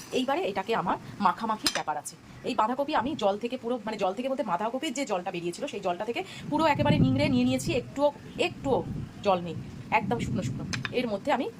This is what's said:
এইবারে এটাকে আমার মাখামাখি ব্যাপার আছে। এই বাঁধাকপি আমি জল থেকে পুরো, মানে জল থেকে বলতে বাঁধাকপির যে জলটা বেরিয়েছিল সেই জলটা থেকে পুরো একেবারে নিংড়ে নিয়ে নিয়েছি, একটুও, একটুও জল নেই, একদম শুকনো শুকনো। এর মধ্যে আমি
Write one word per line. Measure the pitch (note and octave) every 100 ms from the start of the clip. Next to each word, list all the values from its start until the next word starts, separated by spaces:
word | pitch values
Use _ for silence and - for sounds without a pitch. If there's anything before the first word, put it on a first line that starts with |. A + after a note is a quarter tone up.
| -
এইবারে | G#3 D#3+ C#4+
এটাকে | F#4+ G3 F#3+ A3
আমার | E3+ C#4+ - -
মাখামাখি | G3 F3 A3+ G#3+ -
ব্যাপার | - D#3 D3
আছে। | - E3 - -
এই | G3+ A#3
বাঁধাকপি | G#3+ B3 C#4+ D4+
আমি | A3+ A#3
জল | G#3 G3+
থেকে | A#3 B3
পুরো, | A3+ B3 G#3
মানে | G3+
জল | F#3+
থেকে | G3 B3+
বলতে | C4
বাঁধাকপির | A#3+ F3 G#3+ B3+ D#4
যে | C4 C#4
জলটা | G3 F3+
বেরিয়েছিল | F3 E3+ F3 C#4
সেই | A3+
জলটা | F3+ F3 G#3+
থেকে | A#3+ F#4 - -
পুরো | D4+ D#4+
একেবারে | C#4 D4 D4+
নিংড়ে | C4 C4 D4+
নিয়ে | B3+
নিয়েছি, | B3 C4 B3+
একটুও, | C#4 A#3+ - D4 - - -
একটুও | F4 - C#4 B3 - - - -
জল | G#3 F#3
নেই, | E3+ D#3 - - -
একদম | A3 G#3+ A#3
শুকনো | - -
শুকনো। | - - B3 - -
এর | - B3+
মধ্যে | G3+ -
আমি | B3+ F#4+ -